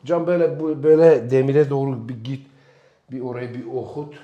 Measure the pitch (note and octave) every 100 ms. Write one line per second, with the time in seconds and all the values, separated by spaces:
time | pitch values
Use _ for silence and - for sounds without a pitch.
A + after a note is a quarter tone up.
0 | B2+ E3+ E3 F3 E3 C#3+ D#3 D3 D3+ D#3
1 | E3 C#3+ A#2 C3 C3+ C#3 C#3+ C#3 C3+ B2
2 | A2+ B2 A2+ C3+ C3+ _ _ _ _ _
3 | _ B2+ B2+ A#2+ B2 A#2+ A#2 B2+ A2 D3
4 | D3 -